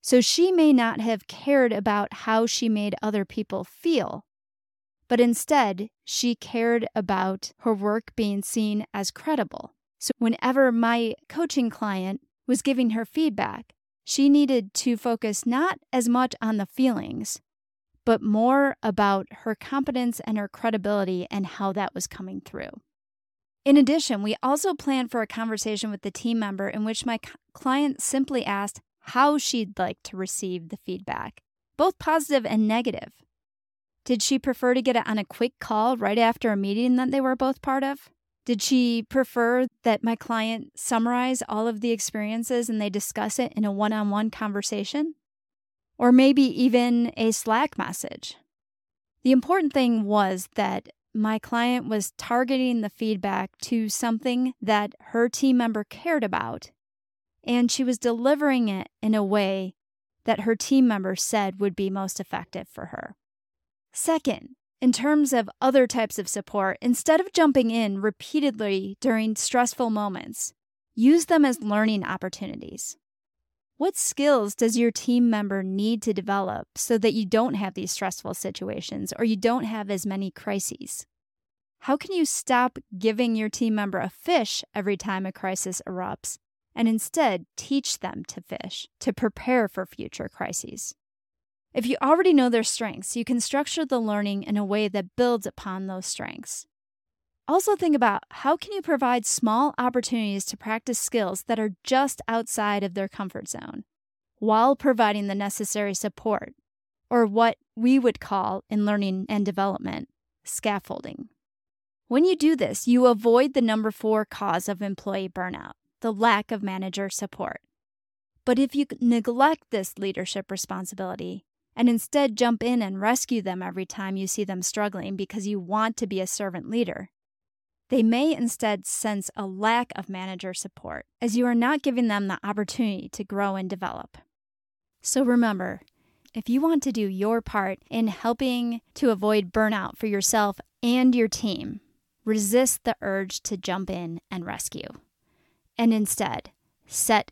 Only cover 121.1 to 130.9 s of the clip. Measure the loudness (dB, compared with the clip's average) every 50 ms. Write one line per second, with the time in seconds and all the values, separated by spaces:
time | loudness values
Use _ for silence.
121.1 | -8 -8 -10 -10 -10 -12 _ _ _ _ _ _ _ 2 2 2 2 2 -2 -2
122.1 | 0 2 2 2 2 0 2 2 2 0 0 0 0 0 -2 -2 -4 -2 0 0
123.1 | 0 0 -2 -2 -2 -2 -2 -4 -6 -6 -8 -8 -6 -8 -8 _ -8 -8 -6 -6
124.1 | -4 -4 -4 -4 -4 -4 -4 -4 -4 -6 -6 -6 -2 -2 -2 -2 -4 -6 -8 -8
125.1 | -6 -8 -8 -8 -8 -8 -6 -4 -4 -6 -4 -4 -2 0 0 -2 -2 -4 -6 -4
126.1 | -2 -4 -4 -4 -4 -6 -6 -6 -6 -8 -8 -4 0 0 0 0 -2 -10 -12 -14
127.1 | _ _ _ _ _ _ _ _ _ _ _ _ _ _ _ _ 2 4 4 4
128.1 | 4 4 2 0 0 0 -2 -4 -4 -2 -2 -2 -2 -2 -6 -8 -8 -4 -4 -4
129.1 | -4 -4 -8 -8 _ -8 -10 -8 -6 -2 0 2 2 2 0 _ -8 -12 -10 -10
130.1 | -10 -10 -8 -10 -10 -10 -10 -10 -10 -10 -12 -12 _ -16 -14 -12